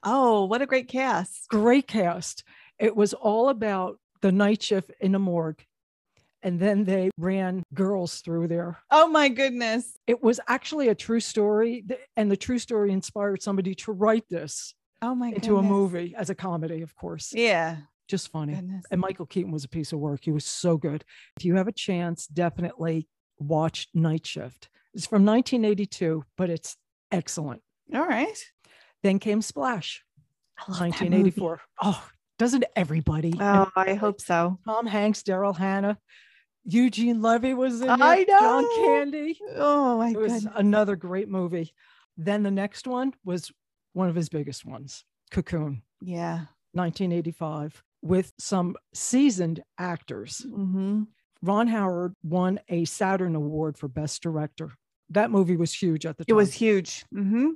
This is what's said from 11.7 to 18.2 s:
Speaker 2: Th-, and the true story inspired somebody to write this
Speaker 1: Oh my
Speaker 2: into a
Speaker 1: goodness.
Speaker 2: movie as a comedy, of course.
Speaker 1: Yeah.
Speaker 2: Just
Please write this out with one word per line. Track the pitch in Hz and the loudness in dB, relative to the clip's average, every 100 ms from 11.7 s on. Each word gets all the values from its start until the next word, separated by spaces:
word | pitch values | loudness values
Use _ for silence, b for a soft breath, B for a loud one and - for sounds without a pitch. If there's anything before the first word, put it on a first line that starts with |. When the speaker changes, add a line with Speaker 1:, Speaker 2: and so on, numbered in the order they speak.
| 240 196 | -2 -8
Speaker 2:
Th-, | 254 - - | -10 -8 -2
and | 208 | 0
the | 196 | 0
true | - 247 | 0 -4
story | - 226 202 | -2 0 2
inspired | 190 - 214 202 190 | 0 -4 -4 -4 -2
somebody | - 196 185 190 | -2 -2 -2 -6
to | - | -8
write | 196 208 226 - | 0 2 2 0
this | 170 147 - - _ _ _ | -10 -8 -12 -14 _ _ _
Speaker 1:
Oh | 233 | -6
my | 254 240 | -4 -4
Speaker 2:
into | 202 214 | -4 2
a | 202 | 4
Speaker 1:
goodness. | 196 | 4
Speaker 2:
movie | 196 196 175 175 175 | 4 2 0 -6 -6
as | 185 | -6
a | |
comedy, | 190 190 170 160 165 | -6 -4 -4 -4 -8
of | 165 | -10
course. | _ 170 165 - | _ -12 -10 -8
Speaker 1:
Yeah. | 220 233 180 165 160 147 _ _ | -2 2 2 0 -6 -14 _ _
Speaker 2:
Just | 190 | -6